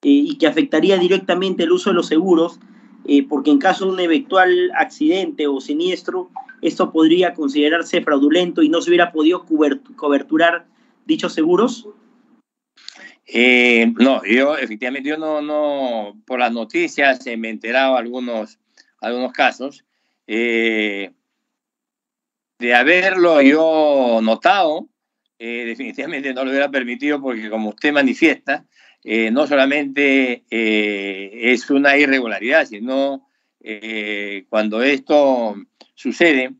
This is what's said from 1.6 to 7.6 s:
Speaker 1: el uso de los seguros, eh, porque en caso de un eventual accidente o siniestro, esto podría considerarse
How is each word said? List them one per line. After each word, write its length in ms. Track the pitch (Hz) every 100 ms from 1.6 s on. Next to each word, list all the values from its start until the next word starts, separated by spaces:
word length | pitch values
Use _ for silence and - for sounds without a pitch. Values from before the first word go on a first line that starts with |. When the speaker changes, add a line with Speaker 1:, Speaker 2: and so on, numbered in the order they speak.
Speaker 1:
el 100 | 170
uso 200 | 180 202
de 20 |
los 140 | 175 -
seguros, 520 | 156 185 165 170 - _ - - - -
eh, 180 | 143 139
porque 240 | 147 151
en 80 | 143
caso 260 | 190 185 190
de 60 |
un 80 | 185
eventual 720 | 180 156 135 185 185 180 180 180
accidente 720 | 156 - 156 180 175 143 147
o 160 | 135
siniestro, 720 | 135 147 180 180 - 180 180 - - -
esto 280 | 165 - 185
podría 440 | 160 160 175 180 175
considerarse 640 | 147 143